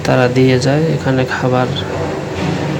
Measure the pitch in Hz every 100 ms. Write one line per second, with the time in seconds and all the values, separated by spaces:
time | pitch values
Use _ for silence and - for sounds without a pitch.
0 | - 131 123 127 131 127 135 143 160 147
1 | 139 131 131 - 127 127 127 135 - -
2 | - - - - - - - -